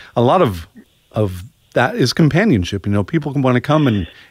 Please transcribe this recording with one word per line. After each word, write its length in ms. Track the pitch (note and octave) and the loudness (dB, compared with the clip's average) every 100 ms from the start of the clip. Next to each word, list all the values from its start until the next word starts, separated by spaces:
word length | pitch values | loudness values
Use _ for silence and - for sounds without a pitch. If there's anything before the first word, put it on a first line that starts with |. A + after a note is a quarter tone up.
| - | -8
a 80 | - | 0
lot 180 | A#2+ F3+ | 2 2
of, 280 | D3+ F2+ E2 - - _ _ | 0 -4 -12 -20 -20 _ _
of 320 | - G#2 F#2 F#2+ _ _ | -4 -4 -6 -16 _ _
that 220 | - B2 A#3+ | -2 0 0
is 160 | C3 | -2
companionship. 720 | - D#3 C#3 A3 A#2+ F2 G2+ G2+ | 2 2 2 2 0 0 -6 -2
You 60 | |
know, 100 | G2+ | -2
people 300 | G2 E3 D3 | 0 -2 -2
can 100 | C#3 | 0
wanna 180 | C3 B2 | 0 0
come 260 | B2+ D3+ C#3+ | 2 0 2
and, 180 | G#2 F2 - - | 0 -4 -12 -20